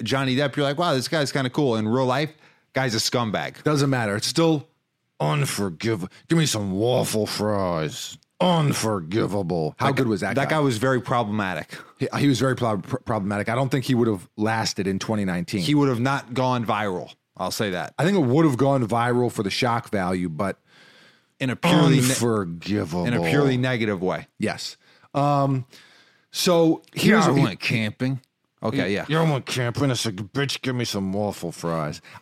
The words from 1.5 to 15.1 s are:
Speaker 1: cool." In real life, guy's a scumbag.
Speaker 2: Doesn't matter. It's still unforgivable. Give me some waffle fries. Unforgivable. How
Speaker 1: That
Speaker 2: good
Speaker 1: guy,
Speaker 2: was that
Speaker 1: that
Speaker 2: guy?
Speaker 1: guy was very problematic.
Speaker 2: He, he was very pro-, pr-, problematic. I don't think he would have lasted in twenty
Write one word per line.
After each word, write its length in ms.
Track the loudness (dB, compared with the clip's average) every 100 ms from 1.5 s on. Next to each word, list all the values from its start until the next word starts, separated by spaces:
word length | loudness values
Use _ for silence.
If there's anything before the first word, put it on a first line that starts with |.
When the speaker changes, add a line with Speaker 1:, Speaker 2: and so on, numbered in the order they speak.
Speaker 1:
cool." 240 | 0 0 0
In 120 | 0
real 200 | 0 2
life, 240 | 0 -2 -8 _ _ _
guy's 220 | -2 -2 -2
a 20 |
scumbag. 640 | 0 0 0 -2 -6 -4
Speaker 2:
Doesn't 300 | 0 2 2
matter. 240 | 2 0 -2
It's 100 | -2
still 420 | 2 2 2 -4 _ _ _ _ -4
unforgivable. 920 | -2 0 -2 -2 -4 -2 -2 -2 -6 -10 0
Give 120 | 2
me 80 | 2
some 240 | 0 -2
waffle 560 | 0 2 2 0 0 -2
fries. 880 | -2 0 0 0 0 -2 -6 -12 -16 _ -2
Unforgivable. 1400 | 2 4 2 0 -2 -2 -2 -2 0 -2 -2 -2 -2 0
How 100 | 0
Speaker 1:
That 80 | 2
Speaker 2:
good 60 | 0
Speaker 1:
guy, 40 |
Speaker 2:
was 120 | 0
that 140 | 0 0
Speaker 1:
that 120 | 0
Speaker 2:
guy? 60 | 2
Speaker 1:
guy 40 |
was 160 | 2 2
very 200 | 2 0
problematic. 760 | 0 -2 0 -2 -2 -4 -8 -14 -14 -8
Speaker 2:
He, 80 | -4 0
he 100 | 2
was 120 | 2
very 160 | 2 0
pro-, 240 | 0 -2
pr-, 180 | -4 -8
problematic. 500 | -4 -4 -2 -4 -2
I 40 |
don't 160 | 0 0
think 160 | -2 0
he 80 |
would 140 | 2 2
have 200 | 0 -6 -4
lasted 500 | -2 0 -2 -2 -2
in 100 | -2
twenty 280 | -2